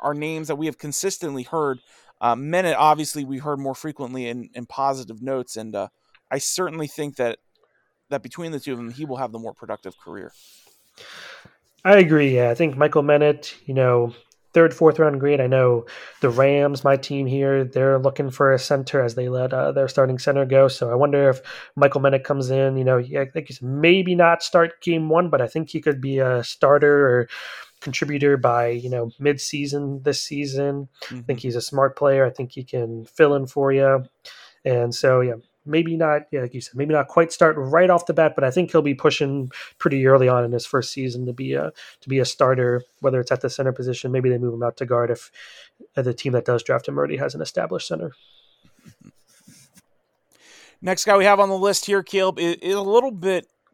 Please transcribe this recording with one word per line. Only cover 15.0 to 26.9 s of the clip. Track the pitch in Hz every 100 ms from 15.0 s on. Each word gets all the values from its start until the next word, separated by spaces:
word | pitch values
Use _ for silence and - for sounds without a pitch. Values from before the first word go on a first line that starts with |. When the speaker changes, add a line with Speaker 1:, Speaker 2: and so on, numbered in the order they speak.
| 156 143
Speaker 2:
grade. | 139 143
I | 127
know | 131 127 120 117 - - -
the | 135
Rams, | 120 135 143 143 139
my | 139 139
team | - 139 135
here, | 135 139 135
they're | 127 131 135 135
looking | 135 135 139
for | 127 139
a | 131
center | - 139 135 143
as | 120 113
they | 123
let, | 127 131
uh, | 131 139
their | 139 135
starting | - 131 127
center | - 139 135
go. | 135 135
So | 131 120
I | 123
wonder | 143 143 139
if | 131 - - - -
Michael | 139 143
Minnitt | 135 135 135
comes | 139 127
in, | 135 135 135
you |
know, | 127 127
yeah, | 123 143 135
like | 160 139
you | 131
said, | 127
maybe | 139 165 190 180 175
not | 170 170
start | - 180 165 -
game | - 165 156
one, | 160 175
but | 147
I | 117
think | 160 156
he | 156
could | 156 139
be | 131 135
a | 127 123
starter | 120 - 139 143 147